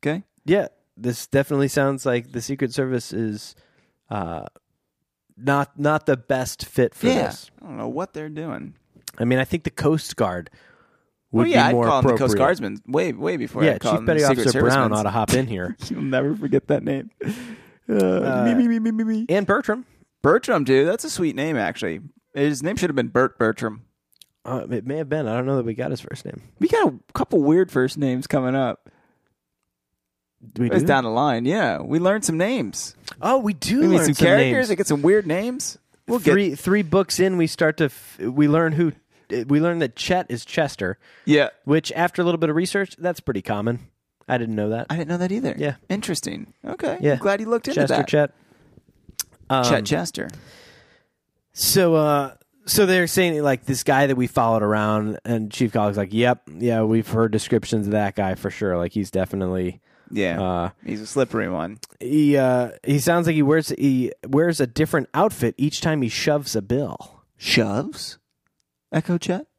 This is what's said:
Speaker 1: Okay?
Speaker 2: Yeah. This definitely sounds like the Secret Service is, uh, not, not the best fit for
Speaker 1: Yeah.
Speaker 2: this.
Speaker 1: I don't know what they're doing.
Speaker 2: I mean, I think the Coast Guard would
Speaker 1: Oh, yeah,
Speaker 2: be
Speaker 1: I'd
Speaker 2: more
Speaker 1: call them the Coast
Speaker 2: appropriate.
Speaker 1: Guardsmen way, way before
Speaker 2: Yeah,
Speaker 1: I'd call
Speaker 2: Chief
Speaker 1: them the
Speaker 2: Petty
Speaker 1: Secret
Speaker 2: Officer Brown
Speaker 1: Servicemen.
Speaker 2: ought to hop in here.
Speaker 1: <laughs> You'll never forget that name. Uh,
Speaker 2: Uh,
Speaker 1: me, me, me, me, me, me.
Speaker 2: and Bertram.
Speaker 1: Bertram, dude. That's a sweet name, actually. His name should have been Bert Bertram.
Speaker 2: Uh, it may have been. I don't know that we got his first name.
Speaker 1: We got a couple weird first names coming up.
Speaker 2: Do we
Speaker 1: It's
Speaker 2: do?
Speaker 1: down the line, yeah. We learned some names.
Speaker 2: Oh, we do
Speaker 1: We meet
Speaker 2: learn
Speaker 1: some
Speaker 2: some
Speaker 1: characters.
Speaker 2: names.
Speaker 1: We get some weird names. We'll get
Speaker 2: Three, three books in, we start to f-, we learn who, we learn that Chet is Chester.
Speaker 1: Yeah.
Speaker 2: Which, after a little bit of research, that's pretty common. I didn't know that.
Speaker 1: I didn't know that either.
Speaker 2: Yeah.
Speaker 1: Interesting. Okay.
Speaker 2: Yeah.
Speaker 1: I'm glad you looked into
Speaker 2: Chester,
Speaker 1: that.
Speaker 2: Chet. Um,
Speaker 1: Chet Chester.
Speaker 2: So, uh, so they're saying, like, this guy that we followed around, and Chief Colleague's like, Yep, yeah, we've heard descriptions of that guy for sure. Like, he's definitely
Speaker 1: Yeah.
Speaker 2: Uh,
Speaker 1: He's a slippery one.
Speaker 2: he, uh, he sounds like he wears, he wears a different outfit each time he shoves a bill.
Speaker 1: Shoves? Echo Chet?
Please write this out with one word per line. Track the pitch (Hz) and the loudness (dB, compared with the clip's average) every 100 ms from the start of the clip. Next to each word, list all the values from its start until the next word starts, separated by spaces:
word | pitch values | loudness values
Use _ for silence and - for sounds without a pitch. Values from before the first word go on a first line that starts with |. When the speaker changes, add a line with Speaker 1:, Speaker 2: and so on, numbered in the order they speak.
Speaker 1:
Okay? | - 165 - _ | -4 -4 -8 _
Speaker 2:
Yeah. | - 190 175 _ _ _ | 0 2 2 _ _ _
This | 117 120 - | -4 -4 -2
definitely | 135 139 143 139 | 0 2 0 2
sounds | 147 139 135 135 | 2 0 0 -2
like | 123 120 | -2 -2
the | 120 | -10
Secret | - 139 131 | -6 -4 -4
Service | 127 131 127 - | -2 -2 -2 -4
is, | 104 110 104 - - _ _ _ _ _ | -4 -4 -6 -12 -20 _ _ _ _ _
uh, | 104 85 82 50 _ _ _ _ _ _ _ _ _ | -8 -6 -8 -12 _ _ _ _ _ _ _ _ _
not, | 127 139 139 - | -2 0 -2 -2
not | 147 151 - | 0 0 0
the | 131 | -2
best | - 131 127 - - | 0 -4 -4 -8 -8
fit | - 120 | 0 0
for | - 233 | 2 0
Speaker 1:
Yeah. | 254 139 | 0 -2
Speaker 2:
this. | - - _ | -6 -18 _
Speaker 1:
I | - | -16
don't | 117 | -10
know | 110 | -8
what | 127 185 | -8 -8
they're | 151 151 | -10 -12
doing. | 151 160 - - - _ _ - - | -10 -10 -10 -12 -18 _ _ -18 -4
Speaker 2:
I | |
mean, | 117 127 | 0 0
I | |
think | 131 175 | 0 -4
the | 160 | -6
Coast | - 147 156 - - | -2 0 0 -2 -2
Guard | 104 90 82 _ _ _ _ _ _ _ _ | -2 -2 -10 _ _ _ _ _ _ _ _
would | 113 330 | 2 2
Speaker 1:
Oh, | |
yeah, | 262 | 4
Speaker 2:
be | 147 | 2
Speaker 1:
I'd | |
Speaker 2:
more | 120 117 | 4 2
Speaker 1:
call | 143 | 4
them | 131 | 4
the | 117 | 2
Coast | 131 | 2
Speaker 2:
appropriate. | 104 | 2
Speaker 1:
Guardsmen | 135 - 107 101 - | 2 0 -4 -10 -4
way, | 139 180 | -2 -2
way | 117 151 180 | -4 -4 -4
before | 120 117 | -6 0
Speaker 2:
Yeah, | 156 | 0
Speaker 1:
I'd | 110 | 2
call | 117 | 0
Speaker 2:
Chief | 107 | 0
Speaker 1:
them | 113 | 0
the | |
Speaker 2:
Petty | 156 | 2
Speaker 1:
Secret | 143 131 | 2 2
Speaker 2:
Officer | 120 127 | 2 2
Brown | 120 | 2
Speaker 1:
Servicemen. | 135 120 107 | 2 2 2
Speaker 2:
ought | |
to | 104 | 0
hop | 107 107 | -2 0
in | 127 127 | 0 0
here. | 101 90 - | -4 -6 -8
Speaker 1:
<laughs> | - | -10
You'll | - | -6
never | 143 131 139 208 | -2 -2 -2 -4
forget | 139 139 - | -2 -2 0
that | 147 | -2
name. | - 139 220 _ - 226 240 226 - _ - | -2 -6 -8 _ -10 -8 -12 -18 -20 _ -4
Uh, | |
Speaker 2:
Uh, | 214 190 185 - - 240 | 0 2 2 0 0 2
Speaker 1:
me, | |
me, | 240 240 | 2 2
me, | 233 | 2
me, | 220 | 0
me, | 220 | -2
me. | 226 220 233 | -2 -2 0
Speaker 2:
and | 185 202 | -2 2
Bertram. | 208 - 220 254 _ _ _ | 0 0 -4 -6 _ _ _
Speaker 1:
Bertram, | 135 202 - 202 | 4 4 4 0
dude. | 131 131 147 | 4 4 4
That's | 214 | 0
a | 311 | -4
sweet | - 170 107 | -4 -4 -2
name, | 151 147 | -4 -2
actually. | 92 - 98 82 - _ _ | -2 -4 -6 -6 -12 _ _
His | 139 147 139 | -2 0 0
name | 151 202 | -4 -2
should | 180 | -2
have | 139 | 0
been | 120 | 0
Bert | 117 131 _ | 2 0 _
Bertram. | 113 110 113 110 - _ _ _ _ _ | -2 0 -6 -8 -20 _ _ _ _ _
Speaker 2:
Uh, | - 127 - | -8 -8 -6
it | 120 120 | -8 -6
may | 147 | -8
have | 147 | -4
been. | 151 127 | -4 -2
I | 117 | -2
don't | 127 | 0
know | 135 | -2
that | 117 | -2
we | |
got | 113 127 | -4 -6
his | 131 | -6
first | - - | -8 -14
name. | - - - _ | -14 -16 -18 _
Speaker 1:
We | 330 | 0
got | 453 381 | 2 2
a | 147 _ | -2 _
couple | - 277 185 | -6 0 2
weird | 143 165 185 | 4 4 4
first | 135 127 156 | 2 0 0
names | 139 127 135 | -2 -2 -2
coming | 147 127 | -2 0
up. | 135 127 - - _ _ _ _ _ _ _ _ _ _ _ _ _ _ _ 117 | 0 -2 -4 -12 _ _ _ _ _ _ _ _ _ _ _ _ _ _ _ -18
Speaker 2:
Do | 101 | -2
we | 120 | 2
Speaker 1:
It's | 185 | 2
Speaker 2:
do? | 151 | 4
Speaker 1:
down | 139 | 2
the | 120 | 2
line, | 113 127 117 | 0 0 0
yeah. | 120 196 156 78 | 0 0 0 -2
We | 67 156 | -2 0
learned | 180 208 | 2 0
some | 196 160 | -2 -2
names. | 190 254 117 - - - - - | 0 -2 -4 -8 -14 -16 -20 -6
Speaker 2:
Oh, | 190 262 | 0 0
we | 214 | 0
do | 175 - 240 | -4 -2 2
Speaker 1:
We | 320 | 4
meet | 170 | 4
Speaker 2:
learn | 160 | 4
Speaker 1:
some | |
Speaker 2:
some | 147 165 | 4 6
Speaker 1:
characters. | 196 131 | 6 4
Speaker 2:
names. | 120 226 | 2 0
Speaker 1:
We | 185 | 0
get | 190 | 0
some | 147 | 2
weird | 147 208 185 | 4 4 2
names. | 170 220 254 - - _ _ - | -2 -4 -6 -10 -12 _ _ -4
We'll | 240 | 0
get | 185 | 4
Speaker 2:
Three, | 185 196 | 4 2
three | 143 - 202 | -2 2 2
books | 175 180 196 - | 4 2 2 2
in, | 190 185 | 2 2
we | 160 | 0
start | - 160 156 | 2 0 2
to | |
f-, | 156 - - - | -2 -2 -20 -8
we | 98 131 147 | -4 2 4
learn | 156 165 | 4 2
who, | 156 170 - _ _ _ 113 120 | 2 0 -2 _ _ _ -6 0
we | 143 | 2
learn | 165 170 | 2 0
that | 143 - | -2 -4
Chet | - 185 175 | -2 -2 -2
is | 123 - | -8 -6
Chester. | - 147 - 92 98 _ - - | -2 -2 -2 -6 -6 _ -12 2
Speaker 1:
Yeah. | 147 131 - | 4 4 -2
Speaker 2:
Which, | - 156 - | 0 0 0
after | - 175 - | -2 -2 0
a | |
little | 175 165 | 0 2
bit | 160 | 2
of | 151 | 0
research, | 185 202 196 - | 0 -2 -4 -4
that's | 175 170 | -6 -4
pretty | - 110 | -4 -6
common. | - 104 107 120 - _ _ _ - | -4 -4 -2 -4 -8 _ _ _ -4
I | 127 | -4
didn't | 117 107 | -2 -2
know | 104 | -2
that. | 113 - | -2 -4
Speaker 1:
I | 160 | -6
didn't | 151 | -4
know | 175 | -2
that | 180 | -2
either. | 202 262 - | -2 -4 -4
Speaker 2:
Yeah. | 147 131 _ | -6 -6 _
Speaker 1:
Interesting. | 202 - 160 - 82 - _ | -8 -4 -6 -6 -12 -16 _
Okay. | - - 294 - | -14 -8 -6 -2
Speaker 2:
Yeah. | 147 | 0
Speaker 1:
I'm | 143 | 2
glad | 202 202 | 0 -2
you | 220 | -2
looked | 233 226 | -4 -2
into | 269 | -2
Speaker 2:
Chester, | 143 131 | 0 0
Speaker 1:
that. | 143 | 2
Speaker 2:
Chet. | 151 143 _ _ _ _ - _ _ _ - - _ - | 2 2 _ _ _ _ -20 _ _ _ -14 -14 _ -2
Um, | 131 | 2
Speaker 1:
Chet | 123 127 | 4 2
Chester. | 101 151 - - - - - - - - _ _ _ _ _ _ _ | 2 -2 -4 -8 -10 -12 -20 -20 -20 -20 _ _ _ _ _ _ _
Speaker 2:
So, | - - - 180 160 | -4 0 4 4 4
uh, | 151 147 135 - _ _ 208 | 4 0 -2 -10 _ _ -4
so | - 196 | 2 4
they're | 185 175 | 4 2
saying, | - 180 156 | 2 2 2
like, | 147 131 - | 2 0 -2
this | 131 | -4
guy | - 135 143 | 2 4 4
that | 131 | 2
we | 123 | 0
followed | - 117 113 | 2 2 4
around, | 104 107 107 107 107 107 | 2 2 2 0 -2 -6
and | - 117 107 | -4 -4 -4
Chief | - 120 | -2 0
Colleague's | 113 104 101 | 2 0 0
like, | 98 | -2
Yep, | 107 120 123 - 78 | 2 2 2 -4 -4
yeah, | 120 113 | 0 2
we've | 110 113 110 | 2 2 0
heard | 110 113 | 0 2
descriptions | 107 - 117 - 113 101 | 0 0 -2 0 -2 0
of | |
that | 104 101 | 0 0
guy | 95 95 92 | -2 -4 -2
for | 101 | -6
sure. | - 104 90 | -4 -2 -2
Like, | 87 | -2
he's | - 95 | -4 -4
definitely | 95 92 98 92 92 90 - _ _ _ | -2 -2 -2 -2 -2 -4 -6 _ _ _
Speaker 1:
Yeah. | 110 95 85 | -4 -2 0
Speaker 2:
Uh, | 95 90 90 - | -2 -2 -4 -8
Speaker 1:
He's | - 107 | -10 -10
a | 107 | -6
slippery | 139 131 113 95 | -2 -2 -2 -4
one. | 87 82 110 - _ | -6 -8 -10 -20 _
Speaker 2:
he, | 123 151 147 143 | -2 2 4 4
uh, | 131 127 123 - | 4 2 0 -6
he | - 143 | -2 0
sounds | 127 170 170 | 2 2 2
like | |
he | 156 | 2
wears, | 143 160 156 | 4 2 0
he | - 139 131 123 - - | -2 0 2 -2 -6 -2
wears | 139 170 165 | 2 2 2
a | 127 | -2
different | 117 156 160 131 | 0 0 0 -2
outfit | 143 208 - 120 - | 0 0 2 -4 0
each | 147 - | -2 -2
time | 175 156 | -2 0
he | 123 | -2
shoves | - - 147 139 110 | -2 0 0 0 -6
a | |
bill. | 98 123 131 - - - _ _ | -2 -2 -2 -8 -16 -20 _ _
Speaker 1:
Shoves? | - - 104 101 147 - - - _ _ _ _ _ _ _ | 0 2 2 -2 -4 -8 -14 -16 _ _ _ _ _ _ _
Echo | - - 175 | -4 -2 -2
Chet? | - 185 302 | -2 -4 -6